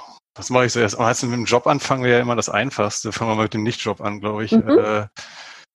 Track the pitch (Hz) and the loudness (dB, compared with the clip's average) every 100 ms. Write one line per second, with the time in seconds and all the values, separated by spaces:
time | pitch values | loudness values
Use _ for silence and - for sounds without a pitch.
0 | - - _ - - 127 123 120 107 123 | -14 -20 _ -16 0 2 4 2 0 2
1 | 117 123 123 120 110 120 - 143 - 131 | 0 2 -2 -2 2 2 2 0 0 0
2 | 123 120 120 117 - 101 131 - 104 - | 4 2 2 -2 -2 -2 -2 -2 -2 -2
3 | 110 - 113 110 107 110 110 - 110 98 | -6 -4 -2 0 0 0 -2 -2 -4 -4
4 | 104 104 101 107 113 226 110 - 107 107 | -6 -6 -6 -6 2 2 4 2 2 -2
5 | 107 - - - - - - | -4 -10 -20 -20 -20 -20 -20